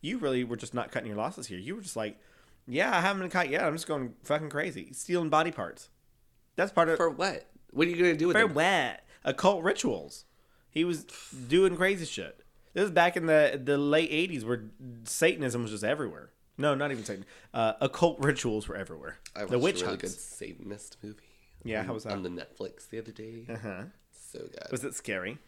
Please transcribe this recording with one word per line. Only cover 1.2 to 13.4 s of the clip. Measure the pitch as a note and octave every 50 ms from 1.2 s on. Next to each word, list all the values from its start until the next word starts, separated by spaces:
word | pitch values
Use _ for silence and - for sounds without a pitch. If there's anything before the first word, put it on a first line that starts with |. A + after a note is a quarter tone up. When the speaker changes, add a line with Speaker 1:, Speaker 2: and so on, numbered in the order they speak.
| A2 C#3+ F#3+ - B2 G#2
Speaker 1:
here. | G2 F2+
You | F#2 B2+ F#3+
were | A3+
just | G3 F3+ -
like, | A2+ A2 G#2+ - - _ - _ _ _ _ - _ _ -
"Yeah, | B2 D3 F#3+ B3+ A3
I | F3+
haven't | F3 F#3+ G3+ G3
been | F#3 F3+
caught | D#3+ F#3 C#3+ C3+
yet. | C3+ E3+ -
I'm | D#3+ D3
just | D#3+ D#3+ -
going | D#3 C#3+ C3 A#2+ A2+ - -
fucking | - D3 D3+ D#3 D3+
crazy. | D3 D3 D#3 F#3+ D3 - - - C3
Stealing | - - - F3 F3 E3+ D#3
body | D3 D#3 D#3+ E3+
parts." | D#3 - G2+ E2+ - - - - _ _ _ _ _ _ _ _ _ _ _ _ _
That's | - F3+ G3
part | - - E3+ D#3+
of | E3 E3
Speaker 2:
For | F3 E3
what? | D#3+ - F#3+ G3 D#3 - - - - - - -
What | - B2+ D#3+ F3
are |
you | F3 E3
gonna | F3+ F3 E3
do | D3+ D#3 F3
with | F3+ G#3
Speaker 1:
For | A3+ G#3
Speaker 2:
them? | D3+
Speaker 1:
what? | C#3+ D#3+ F#3 G3 E3+ C3+ A#2+ F2+ - - - - - _
Occult | - C3+ - - F#3 G3+ F3+ D#3+
rituals. | F#3 - - - G#3 A#2 F2+ D2 C#2+ - - - _ _ _ _ _ _ _ _ _
He | _ D#3 E3
was | F3 E3+ D3+ - - - - - - - C3 B2+ A#2+
doing | D3 F3+ F#3+ F#3+ F3+
crazy | E3 F3+ F#3+ G3+ F#3 E3+
shit. | - - - F2+ D2+ - - - - _ _ _ _ _
This | F3 G3
was | G#3
back | E3+ F3 E3+ F3 F3 F3+
in | E3
the, | E3 D#3 D3+